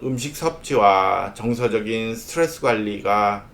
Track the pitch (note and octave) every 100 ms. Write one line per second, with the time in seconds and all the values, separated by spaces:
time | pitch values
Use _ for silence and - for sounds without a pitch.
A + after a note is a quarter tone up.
0 | B2+ B2+ C#3+ D3 D#3+ - - C3 G2+ F#2+
1 | F#2+ F#2 F#2+ - A2+ A#2+ A#2+ A2 G#2+ A2+
2 | A2+ A2+ - E3 E3 - C3 A2 G#2 G2
3 | G2 G#2 G2+ G2+ -